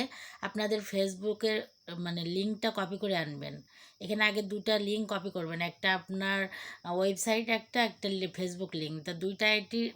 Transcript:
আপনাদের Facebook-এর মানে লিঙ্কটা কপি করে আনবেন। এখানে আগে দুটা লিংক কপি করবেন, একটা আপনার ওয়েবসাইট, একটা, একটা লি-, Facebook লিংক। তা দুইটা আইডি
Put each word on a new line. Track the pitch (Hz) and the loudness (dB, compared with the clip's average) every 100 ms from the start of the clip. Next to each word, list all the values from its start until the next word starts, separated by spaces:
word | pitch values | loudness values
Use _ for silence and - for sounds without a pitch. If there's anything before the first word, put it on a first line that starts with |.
| 262 - - - 196 | 0 -6 -16 -6 -4
আপনাদের | 208 214 214 202 | -2 0 0 0
Facebook-এর | 196 196 185 208 208 220 214 - _ - 175 | 2 2 0 -2 0 2 2 -2 _ -10 -6
মানে | 175 170 170 | -4 -2 -2
লিঙ্কটা | 180 202 208 226 208 | 0 0 0 0 0
কপি | 190 196 | -2 0
করে | 208 180 | 0 2
আনবেন। | 151 143 147 139 - - - - | 0 -4 -8 -10 -14 -20 -20 -10
এখানে | 180 214 214 | -2 4 4
আগে | 202 202 | 4 0
দুটা | 208 208 214 202 | -2 2 2 2
লিংক | 214 208 | 0 0
কপি | 202 190 185 | -2 -2 -4
করবেন, | 165 165 170 | -2 -2 -4
একটা | - 190 | 0 2
আপনার | 185 175 190 196 196 190 - - - 175 175 | 2 0 -2 0 2 0 -6 -12 -10 -2 2
ওয়েবসাইট, | 190 190 226 220 226 226 | 2 2 2 2 2 0
একটা, | 226 240 226 | 0 2 2
একটা | - 202 190 | 0 -4 -2
লি-, | 185 180 | -2 -2
Facebook | 185 175 185 165 | -4 -2 -4 -4
লিংক। | 151 156 151 | -4 -4 -6
তা | 170 | -4
দুইটা | 185 196 214 | -4 2 4
আইডি | 214 196 233 233 | 4 2 0 0